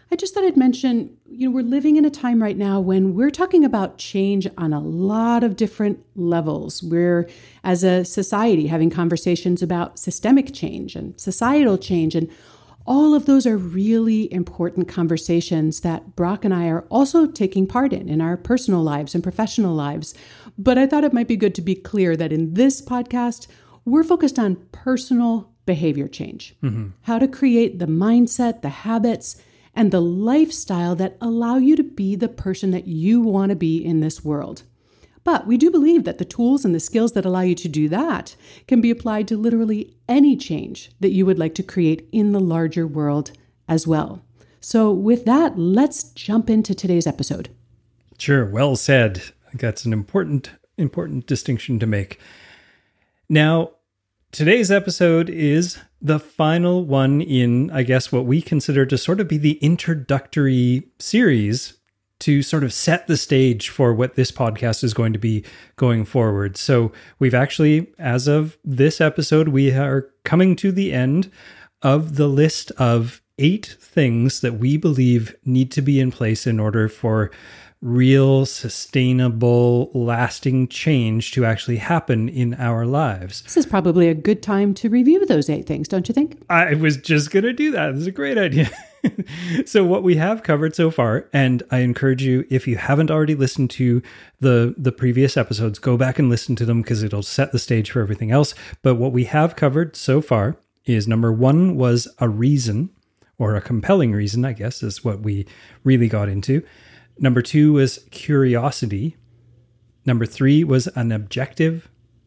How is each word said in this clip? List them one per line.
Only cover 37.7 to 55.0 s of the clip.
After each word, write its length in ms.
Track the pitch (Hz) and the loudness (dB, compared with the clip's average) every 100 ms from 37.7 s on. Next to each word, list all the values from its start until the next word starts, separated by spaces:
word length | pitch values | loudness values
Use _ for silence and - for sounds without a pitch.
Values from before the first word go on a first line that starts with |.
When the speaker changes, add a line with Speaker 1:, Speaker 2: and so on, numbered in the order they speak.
| 151 151 | -2 0
Speaker 1:
that 480 | 180 330 208 - - - - - | 0 -2 -4 -8 -20 -20 -18 0
can 140 | 254 | 2
be 80 | 233 | 2
applied 380 | 233 240 214 208 | 0 -2 -4 -4
to 100 | 220 | -2
literally 580 | 226 226 220 214 - _ - | 0 0 0 -4 -8 _ 0
any 280 | 254 285 262 | 4 4 4
change 540 | - 156 - - - - | -2 -6 -8 -14 -18 -2
that 100 | 190 | 0
you 120 | 185 190 | 2 2
would 100 | 170 | 2
like 160 | 160 160 | 0 -4
to 60 | |
create 480 | 190 185 160 160 - | -6 0 0 0 -2
in 200 | 226 208 | 0 2
the 80 | 202 | 2
larger 480 | 185 165 165 170 165 | 0 0 -2 -2 -4
world 440 | 151 147 143 147 - _ _ - | -2 -2 -2 -4 -12 _ _ -2
as 180 | 160 160 | -2 0
well. 380 | 156 - 175 - _ _ _ | -2 -2 -10 -20 _ _ _
So 320 | - 226 214 | -2 2 2
with 340 | 190 202 240 226 | 2 2 2 2
that, 300 | 269 330 185 | 2 2 0
let's 420 | 170 202 294 - - | 2 2 2 -2 -10
jump 360 | - - 220 220 | -12 -4 -2 2
into 240 | 214 220 | 0 0
today's 320 | 190 185 170 160 | -2 0 0 0
episode. 440 | 147 156 - - _ _ _ _ _ _ - | -4 -6 -8 -10 _ _ _ _ _ _ -8
Speaker 2:
Sure, 260 | - 139 | 0 2
well 320 | 104 107 143 127 | 2 0 0 0
said. 460 | - 135 113 92 - _ _ | 2 4 2 -2 -12 _ _
I 60 | |
think 100 | 123 | -8
that's 240 | 117 - 117 | -6 -4 -4
an 80 | |
important, 560 | 110 101 - 160 139 - - _ - | -4 -2 -4 -2 -4 -6 -18 _ -6
important 480 | 151 - 165 139 - | -6 -4 -8 -8 -6
distinction 500 | 139 - 120 - 117 | -6 -4 -6 -4 -2
to 80 | 113 | -2
make. 320 | 104 95 - - - - - _ _ _ _ _ _ - | -2 -4 -12 -20 -20 -20 -20 _ _ _ _ _ _ 0
Now, 440 | 151 151 165 170 - _ _ _ _ _ | 2 4 2 -2 -8 _ _ _ _ _
today's 400 | - 156 233 190 | -2 2 4 4
episode 580 | 196 196 - | 2 0 0